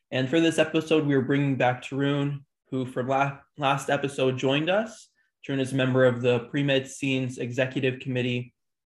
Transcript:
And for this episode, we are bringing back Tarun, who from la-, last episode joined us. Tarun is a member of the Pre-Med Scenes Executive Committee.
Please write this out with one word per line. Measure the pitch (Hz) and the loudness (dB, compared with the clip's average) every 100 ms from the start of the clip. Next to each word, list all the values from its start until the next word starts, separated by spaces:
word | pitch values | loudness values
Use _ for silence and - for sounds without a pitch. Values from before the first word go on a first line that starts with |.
| - | -6
And | 127 131 | -2 2
for | 165 | 4
this | 165 160 | 4 2
episode, | 156 160 160 156 143 | 2 0 2 2 4
we | |
are | 135 | 2
bringing | 135 143 143 131 | 2 0 2 2
back | 123 127 | 2 0
Tarun, | - 135 139 143 143 143 - _ - | -6 -2 0 0 -2 -4 -12 _ -8
who | 131 | -6
from | 127 135 123 | -6 -6 -2
la-, | 135 139 - _ - | 0 0 -4 _ -2
last | 135 143 - | 0 0 0
episode | 139 135 - 131 127 | -2 -2 -2 -2 0
joined | 135 143 160 | 0 0 0
us. | 202 233 - - _ _ _ - | -2 -2 -10 -20 _ _ _ -6
Tarun | 135 | -4
is | 127 | -2
a | 135 | 0
member | 131 131 | 2 4
of | 127 120 | 4 4
the | 123 120 - | 2 0 0
Pre-Med | 147 143 135 135 | -2 2 2 0
Scenes | - 139 131 127 131 | -6 -4 -2 -4 -6
Executive | 127 123 127 139 131 127 | -6 -2 -2 0 -2 -2
Committee. | 131 123 123 123 127 _ _ _ | -6 -2 -2 -4 -6 _ _ _